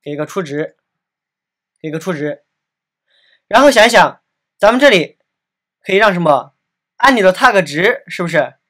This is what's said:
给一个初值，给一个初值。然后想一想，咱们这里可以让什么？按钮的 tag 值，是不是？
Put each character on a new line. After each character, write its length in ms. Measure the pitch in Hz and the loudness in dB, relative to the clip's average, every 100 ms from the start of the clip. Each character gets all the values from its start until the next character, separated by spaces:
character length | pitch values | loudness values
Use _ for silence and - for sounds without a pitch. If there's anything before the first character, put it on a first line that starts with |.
给 100 | 151 | -12
一 40 | 147 | -10
个 100 | 147 | -8
初 160 | 196 | -8
值， 360 | 160 143 - _ _ _ _ _ _ _ _ _ _ _ | -8 -8 -8 _ _ _ _ _ _ _ _ _ _ _
给 100 | 160 | -12
一 20 | |
个 80 | 156 | -10
初 140 | 180 | -8
值。 320 | 156 147 143 _ _ _ _ _ _ _ _ _ _ _ | -8 -8 -10 _ _ _ _ _ _ _ _ _ _ _
然 140 | 220 | 2
后 80 | 285 | 4
想 160 | 247 226 | 4 2
一 40 | |
想， 340 | 226 151 - _ _ _ _ | 4 2 -2 _ _ _ _
咱 140 | 202 | 0
们 80 | 247 | 4
这 100 | 285 | 2
里 300 | 196 147 _ _ _ _ _ _ _ | 2 -2 _ _ _ _ _ _ _
可 120 | - | -4
以 40 | 190 | 0
让 160 | 214 | 0
什 60 | 175 | 0
么？ 360 | 165 135 - _ _ _ _ _ | 0 0 -2 _ _ _ _ _
按 180 | 262 | 0
钮 100 | 247 | 2
的 80 | 185 | 2
tag 300 | 185 254 202 | 2 0 0
值， 400 | 151 147 196 - - | -2 -2 -2 -4 -10
是 160 | - | -10
不 40 | 170 | -4
是？ 280 | 160 127 _ | -2 -4 _